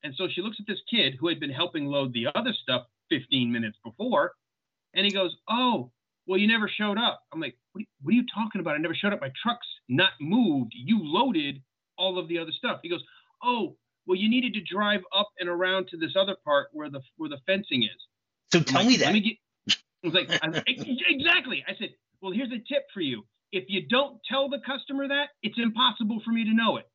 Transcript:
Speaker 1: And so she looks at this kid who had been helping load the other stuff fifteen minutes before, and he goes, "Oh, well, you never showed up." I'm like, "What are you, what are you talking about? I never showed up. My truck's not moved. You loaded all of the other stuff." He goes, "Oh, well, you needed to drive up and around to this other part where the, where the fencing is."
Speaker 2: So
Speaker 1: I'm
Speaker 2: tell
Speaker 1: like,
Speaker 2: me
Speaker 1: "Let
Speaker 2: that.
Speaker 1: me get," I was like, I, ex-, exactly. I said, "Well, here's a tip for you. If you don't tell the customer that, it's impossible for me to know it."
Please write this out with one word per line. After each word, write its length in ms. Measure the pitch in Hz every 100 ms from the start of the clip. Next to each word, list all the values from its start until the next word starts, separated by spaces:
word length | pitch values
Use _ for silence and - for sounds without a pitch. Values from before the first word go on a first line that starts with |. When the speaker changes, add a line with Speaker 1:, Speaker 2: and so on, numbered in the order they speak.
Speaker 1:
And 120 | 151 131
so 120 | 185
she 140 | -
looks 160 | 202 214
at 60 | 208
this 140 | 202 -
kid 240 | 233 139 135
who 100 | 170
had 120 | 156
been 100 | 143
helping 360 | 131 175 165 143
load 260 | 143 135
the 160 | 117 123
other 180 | 214 240
stuff 340 | 208 - 123 - _ _
fifteen 420 | 160 131 131 120
minutes 260 | 120 113 -
before, 480 | 117 - 240 196 175 - _ _ _ _ _
and 100 | -
he 80 | 202
goes, 240 | 196 180 - -
"Oh, 420 | 226 254 202 127 _ _ _ -
well, 120 | 190
you 100 | 208
never 200 | 226 202
showed 300 | - 208 202
up." 240 | 233 - _
I'm 80 | 160
like, 160 | 147 - _
"What 80 | 190
are 20 |
you, 40 | 214 _
what 80 | 139
are 40 | 233
you 100 | -
talking 260 | - 220 208
about? 140 | 160
I 40 | 151
never 160 | 165
showed 180 | 165 202
up. 80 | 202
My 120 | 135 131
truck's 240 | 226 233 - - -
not 220 | 127 185 -
moved. 520 | 151 220 220 139 113
You 240 | 120 127 220
loaded 600 | 156 165 269 180 143 139 _ _ _ -
all 220 | 190 185
of 100 | 160
the 100 | 165
other 140 | 160
stuff." 280 | - 247 180
He 60 | 170
goes, 160 | 170 - - _ _
"Oh, 340 | 240 240 190 - _ _ -
well, 100 | 185
you 100 | 214
needed 260 | 247 247
to 60 | 202
drive 400 | 160 180 208 208 180 -
up 140 | 208 -
and 100 | 175
around 400 | 175 185 190 185
to 80 | 170
this 180 | 160 190
other 200 | 196 190
part 240 | - 143 139
where 180 | 151 147
the, 100 | 139 135 _
where 120 | 156
the 100 | 143 160
fencing 360 | 196 202 131
is." 240 | 107 - - _ _ _ _
Speaker 2:
So 60 | 170
Speaker 1:
I'm 60 |
Speaker 2:
tell 160 | - 262
Speaker 1:
like, 80 | 226
Speaker 2:
me 100 | 233
Speaker 1:
"Let 80 | 131
Speaker 2:
that. 60 |
Speaker 1:
me 60 | 214
get," 160 | 208 - _ _ - - _ _
I 20 | 175
was 80 |
like, 160 | 180 -
I, 320 | 170 160 165 -
ex-, 160 | 254 - 254 359
exactly. 560 | 294 311 349 262 156 147
I 80 | 214
said, 160 | 190 - _ _
"Well, 120 | 190
here's 200 | 185 269
a 60 | 240
tip 280 | - 285 -
for 80 | 202
you. 240 | 151 113 - _ _
If 120 | 196 190
you 200 | 196 143
don't 320 | 240 285 - -
tell 200 | 262 277
the 120 | 277 -
customer 420 | 269 - 277 277
that, 220 | 277 285 _
it's 160 | 220 240
impossible 640 | 233 220 254 - 214 226
for 80 | 226
me 120 | 226
to 100 | 220
know 220 | 220 226 131
it." 120 | -